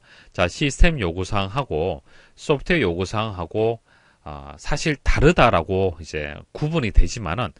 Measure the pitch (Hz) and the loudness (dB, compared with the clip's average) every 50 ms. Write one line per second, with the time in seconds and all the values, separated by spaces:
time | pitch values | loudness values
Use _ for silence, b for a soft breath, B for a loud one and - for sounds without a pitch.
0 | B B B B B B B - 90 87 - - 160 139 - - - 175 165 139 | B B B B B B B -2 -2 -2 0 -2 -2 0 4 6 4 4 4 2
1 | 101 85 82 92 92 - - 101 98 95 95 135 135 - 82 76 82 92 82 71 | -2 -4 -2 -4 -6 -4 -2 -4 -4 -4 -4 -6 -6 -4 -2 -2 -2 -2 -4 -8
2 | - b b b b b b b - - 151 135 - - 180 165 120 90 85 87 | -10 b b b b b b b -2 -2 -2 -2 0 -2 0 0 2 0 0 -2
3 | 95 90 - 107 110 110 98 90 85 87 - 107 110 113 117 113 b b b b | -4 -4 -4 -4 -4 -4 -6 -8 -10 -6 -2 -2 0 0 -2 -4 b b b b
4 | b b b b b 80 73 71 69 71 73 - - - 151 139 - 165 147 - | b b b b b -16 -16 -14 -16 -16 -18 -10 -4 -4 -2 -2 0 -2 -4 -2
5 | - - - 107 117 151 175 - 139 117 101 85 78 98 95 95 95 92 82 80 | 0 0 2 4 4 4 4 6 4 4 4 4 2 0 0 0 0 0 -2 -4
6 | 80 - - 78 73 73 73 85 - _ - - 147 151 165 165 127 101 - - | -12 -10 -8 -8 -8 -8 -10 -12 -16 _ -8 -6 -4 -2 -2 -2 -2 2 6 6
7 | - 85 - - 101 76 82 120 120 87 - B | 6 6 4 -4 -6 -4 -4 -4 -4 -6 -8 B